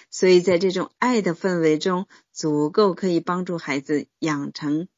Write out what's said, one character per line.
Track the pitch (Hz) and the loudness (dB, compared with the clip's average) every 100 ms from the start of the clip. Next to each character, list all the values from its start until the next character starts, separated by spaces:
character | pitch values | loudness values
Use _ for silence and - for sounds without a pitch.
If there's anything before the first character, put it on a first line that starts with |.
| - | -16
所 | - 185 | 0 4
以 | 180 | 4
在 | 185 175 | 4 2
这 | 190 | 2
种 | 180 - - | -2 -6 -4
爱 | 247 233 | 0 0
的 | 185 | 0
氛 | 165 196 175 | -2 -2 2
围 | 160 156 | 2 2
中， | 190 185 202 - _ | 0 -2 -4 -14 _
足 | - 160 147 151 | -6 -2 0 0
够 | - 202 | 2 2
可 | 170 190 | 2 0
以 | 170 | 0
帮 | 165 180 | -2 -4
助 | 180 170 | -4 -6
孩 | - 139 | -4 -6
子 | 143 147 - - | -2 -4 -4 -6
养 | 160 143 143 | -4 -4 -6
成 | - 147 156 180 | -8 -4 -4 -6